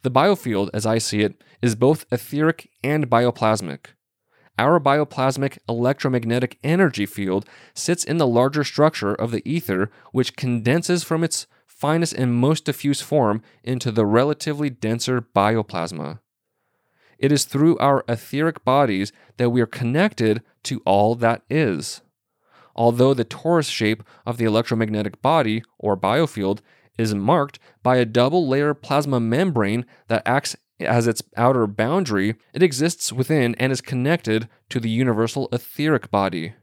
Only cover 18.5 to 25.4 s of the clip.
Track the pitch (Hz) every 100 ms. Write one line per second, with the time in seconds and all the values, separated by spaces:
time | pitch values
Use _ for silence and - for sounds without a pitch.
18.5 | 160 - 139 131 95 101 _ _ - 120
19.5 | 123 113 - 117 143 208 - 110 107 _
20.5 | _ - - - 98 104 120 117 117 _
21.5 | 151 139 82 - - _ _ _ _ _
22.5 | _ _ - 117 120 131 131 113 - 160
23.5 | 170 143 - 107 110 - _ - 120 113
24.5 | 107 117 113 110 107 104 - 131 160